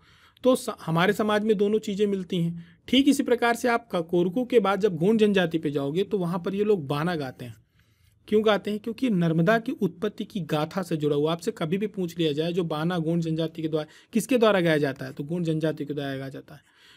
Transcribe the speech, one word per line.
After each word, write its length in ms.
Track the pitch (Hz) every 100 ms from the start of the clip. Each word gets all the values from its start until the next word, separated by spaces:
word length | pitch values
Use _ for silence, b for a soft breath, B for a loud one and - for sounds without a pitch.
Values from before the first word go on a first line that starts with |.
| b b b b
तो 120 | 254 247
स-, 200 | - - -
हमारे 260 | 165 190
समाज 320 | 202 214 208
में 120 | 220 202
दोनों 220 | 208 214
चीज़ें 280 | - 196 208
मिलती 300 | 190 185 180
हैं, 420 | 170 170 - _ -
ठीक 180 | 262 277
इसी 140 | 277
प्रकार 320 | 262 233 233
से 140 | 233 247
आप 200 | 233 -
क-, 140 | 180 165
कोरकू 340 | 175 180 247
के 160 | 240 240
बाद 200 | 196 196
जब 160 | 214 156
गोंड 240 | 185 226
जनजाति 380 | 208 190 170 165
पे 120 | 156
जाओगे 340 | 143 139 170
तो 140 | 196 208
वहाँ 200 | 170 185
पर 160 | 185
ये 100 | 196
लोग 220 | 208 196 135
बाना 300 | 143 170 160
गाते 280 | 131 -
हैं। 100 | 123 - _ _ _ _ _ _ -
क्यों 180 | 214 214
गाते 240 | 196 202
हैं? 100 | 214
क्योंकि 300 | 233 220 254
नर्मदा 480 | 180 170 165 170 233
की 140 | 240
उत्पत्ति 520 | 302 180 - 208 -
की 160 | 202 202
गाथा 420 | 147 151 156 190
से 140 | 175 160
जुड़ा 200 | 147 143
हुआ। 160 | 156
आपसे 180 | 170 226
कभी 280 | - 165 175
भी 80 | 208
पूछ 320 | 190 175 170
लिया 140 | 160
जाए 200 | 143 170
जो 120 | 175
बाना 340 | 165 151 165 180
गोंड 240 | 156 170
जनजाति 400 | 165 160 160 -
के 60 | 156
द्वारा, 180 | 156 156 b b
किसके 260 | 220 - 247
द्वारा 220 | 220 196
गाया 180 | 170 151
जाता 280 | 143 - 135
है, 60 |
तो 120 | 151
गोंड 200 | 143 175
जनजाति 400 | 165 156 156 156
के 100 | 147
द्वारा 220 | 147 139 135
गाया 120 | 135
जाता 260 | 135 -
है। 60 | 147 b b b